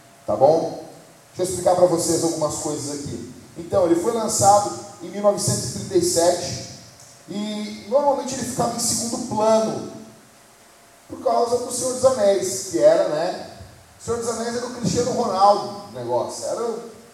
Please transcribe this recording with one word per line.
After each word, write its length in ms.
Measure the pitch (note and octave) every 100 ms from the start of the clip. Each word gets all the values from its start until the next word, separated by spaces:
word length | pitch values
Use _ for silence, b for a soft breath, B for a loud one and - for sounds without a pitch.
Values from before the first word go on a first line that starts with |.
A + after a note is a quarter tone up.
| - - -
Tá 100 | G#2+
bom? 480 | C#3 D#3+ - - - - - - -
Deixa 80 | -
eu 120 | F3+
explicar 200 | - F3+ F3+
pra 100 | F3+
vocês 360 | E3 D#3 D#3+
algumas 340 | E3 D#3+ D3 -
coisas 440 | D#3 D3+ C#3+ C#3+
aqui. 320 | - A#2 - - - -
Então, 300 | E3+ G3 F3
ele 100 | E3
foi 160 | A3
lançado 680 | A3+ A3 - G3 G3+ - - - -
em 60 | F3+
mil 140 | G3+
novecentos 420 | G#3 F3+ - -
e 80 | -
trinta 240 | - - F3
e 80 |
sete 640 | - E3+ E3+ F3+ - B2+ - - - - - - -
e 560 | G3 G#3+ G#3+ G#3 G#3+ F#3+
normalmente 460 | C4+ C#4+ B3+ B3+
ele 100 | -
ficava 320 | - - A#3 A3+
em 40 |
segundo 480 | - - - - -
plano 640 | G#3+ A3 A3 A3 - - - - - - - - _ - - - _ _
por 160 | -
causa 320 | B3+ A#3 A#3 B3
do 140 | B3
Senhor 220 | - B3+
dos 100 | -
Anéis, 640 | - G#3 G3+ F#3 F#3 - -
que 80 | E3
era, 300 | F3 E3 -
né? 400 | D3+ F3 - - - - - - -
O 40 |
Senhor 140 | - A#3
dos 100 | A#3
Anéis 280 | A3+ A#3 A#3+
era 100 | B3
o 80 |
Cristiano 380 | A#3+ F#3+ - B3
Ronaldo 720 | A#3+ A3+ F#3+ G3+ G#3 B2 A2 G#2
do 120 | B2
negócio, 460 | A#2+ A#2+ - -
era 180 | - A#3
o, 160 | A#3 - - - -